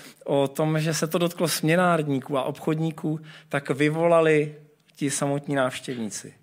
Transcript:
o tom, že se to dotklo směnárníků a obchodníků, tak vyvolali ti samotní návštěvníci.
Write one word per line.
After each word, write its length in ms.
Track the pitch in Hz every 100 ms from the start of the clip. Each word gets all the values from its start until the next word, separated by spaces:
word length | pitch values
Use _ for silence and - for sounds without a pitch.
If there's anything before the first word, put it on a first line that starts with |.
| - - -
o 220 | 139 139
tom, 320 | 139 156 156
že 140 | 160
se 140 | 156 160
to 100 | 180
dotklo 300 | 170 - 165
směnárníků 920 | - 156 175 180 165 151 135 - 139
a 60 |
obchodníků, 760 | 131 143 - 156 165 156 156 156 - - -
tak 200 | 143 -
vyvolali 880 | 135 151 160 170 165 160 151 151 - - _ _ -
ti 140 | 139
samotní 460 | - 143 143 143 139
návštěvníci. 760 | 127 - - 123 107 - - -